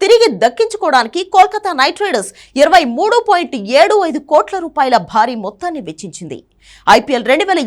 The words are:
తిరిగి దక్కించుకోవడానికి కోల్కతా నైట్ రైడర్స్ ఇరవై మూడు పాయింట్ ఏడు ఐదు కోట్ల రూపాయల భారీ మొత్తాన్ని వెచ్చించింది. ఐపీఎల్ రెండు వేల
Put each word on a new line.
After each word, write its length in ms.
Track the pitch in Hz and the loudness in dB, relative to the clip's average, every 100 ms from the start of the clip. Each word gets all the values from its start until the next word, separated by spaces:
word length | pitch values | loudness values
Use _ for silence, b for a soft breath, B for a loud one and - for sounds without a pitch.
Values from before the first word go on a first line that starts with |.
తిరిగి 260 | 392 453 453 190 | 4 4 4 2
దక్కించుకోవడానికి 800 | 226 240 440 427 339 262 226 349 370 | 0 0 -4 -2 0 0 0 -6 0
కోల్కతా 360 | 381 381 415 415 294 | 2 2 0 -6 -2
నైట్ 240 | 285 - | -2 -2
రైడర్స్ 300 | 403 247 190 b b 262 | -4 -4 -6 b b 0
ఇరవై 220 | 302 349 262 233 | 4 4 2 -2
మూడు 180 | 415 480 453 | 0 0 0
పాయింట్ 260 | 359 277 262 196 262 | 0 -2 -8 -2 2
ఏడు 160 | 381 415 339 | 2 2 0
ఐదు 100 | 285 - | -4 0
కోట్ల 240 | 311 - 381 339 | 0 0 -6 -6
రూపాయల 300 | - 262 233 170 | -4 0 0 0
భారీ 220 | 226 233 233 196 | -2 -2 -4 -10
మొత్తాన్ని 360 | 202 349 311 180 | -10 -10 -8 -12
వెచ్చించింది. 500 | 156 190 - 160 113 _ _ b b - 220 | -14 -16 -16 -16 -16 _ _ b b 2 2
ఐపీఎల్ 300 | - 247 214 | 2 -2 0
రెండు 120 | 294 392 | 0 0
వేల 100 | 349 | -2